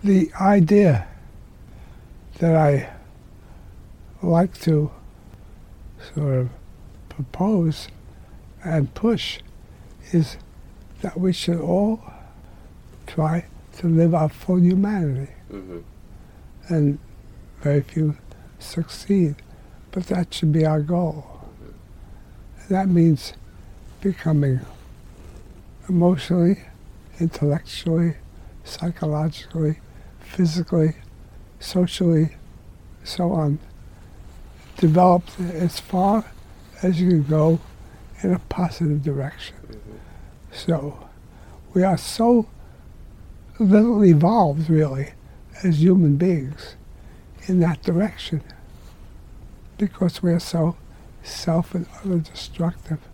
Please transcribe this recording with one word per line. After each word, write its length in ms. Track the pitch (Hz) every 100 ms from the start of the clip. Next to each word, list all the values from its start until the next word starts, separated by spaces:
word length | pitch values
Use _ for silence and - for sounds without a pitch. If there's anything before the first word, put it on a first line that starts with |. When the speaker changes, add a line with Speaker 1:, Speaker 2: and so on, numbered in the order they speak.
Speaker 1:
The 260 | 202 190 160 -
idea 680 | 190 202 160 202 196 123 - - - - - - - - - - - - - -
that 160 | 170
I 360 | 160 151 139 123 - - - - - - - - - - - - -
like 320 | 180 165 185 -
to 320 | - 156 151 - - - - - - - - - - - -
sort 200 | - 147 131
of 140 | 127 - - - - - -
propose 800 | - 131 - 190 214 165 151 - - - - - - - -
and 300 | 175 160 135
push 460 | - 226 214 - - - - - - - - -
is 240 | 170 156 - - - - - - -
that 180 | 190 175
we 140 | 185
should 280 | 180 - 170
all 400 | 160 180 208 220 - - - - - - - - - -
try 400 | - - 156 170 - - - -
to 120 | 175
live 260 | 165 170
our 140 | 165 156
full 300 | - - 185
humanity. 720 | 175 185 196 208 156 131 139 - -
Speaker 2:
Mm-hmm. 280 | 101 92 87 82 - - - - - - - -
Speaker 1:
And 300 | 165 147 143 - - - - - -
very 220 | 147 143
few 340 | 135 - 156 151 - - - -
succeed, 760 | - - 165 - - 196 165 147 - - - - -
but 160 | - 180
that 260 | 185 170
should 180 | - 160
be 120 | 151
our 160 | 156 156
goal. 460 | 147 170 170 156 - - - - - - - - - - - - - -
And 80 | -
that 180 | 190 190
means 460 | 170 165 151 - - - - - - - -
becoming 600 | 196 180 - 156 139 131 - - - - - - - - - - - - -
emotionally, 720 | 180 175 180 - 180 170 196 - - - - - -
intellectually, 920 | 165 - 147 147 - - - 165 170 156 - - - -
psychologically, 1160 | - - 170 170 156 151 160 - - 160 151 156 - - - -
physically, 720 | - - 175 160 165 175 160 156 - - - - - -
socially, 760 | - 180 180 - 180 160 156 - - - - - - -
so 280 | - - 175
on, 260 | 160 151 147 - - - - - - - - - - - -
developed 600 | 175 156 180 180 175 -
as 400 | 180 170 170 -
far 440 | - 185 190 220 214 - - - - -
as 160 | 185 170
you 100 | 180
can 140 | 170
go 340 | 143 156 156 165 - - - - - -
in 100 | 190
a 60 | 180
positive 640 | - - 175 - 165 147
direction. 540 | 143 139 135 - - - -
Speaker 2:
Mm-hmm. 300 | 107 - 110 - - - - -
Speaker 1:
So 580 | - - 165 139 - - - - - - - -
we 80 | -
are 160 | 185 175
so 480 | - - 226 240 220 - - - - - - - - - - -
little 460 | 208 208 226 214
evolved, 640 | 202 156 170 226 180 143 160
really, 440 | 160 151 135 139 - - - - -
as 180 | 190 156
human 360 | 170 196 160 139
beings 580 | 180 170 131 147 - - - - - - - - -
in 140 | 185
that 200 | 170 160
direction 600 | - 170 208 - - 160 - - - - - - - - - - - - - -
because 420 | 208 - 180 -
we 100 | 180
are 80 | 170
so 360 | - 170 160 175 - - - -
self 500 | - - - 165 180
and 120 | 180 170 -
other 140 | 196 175
destructive. 800 | 156 - - - 165 180 - 156 -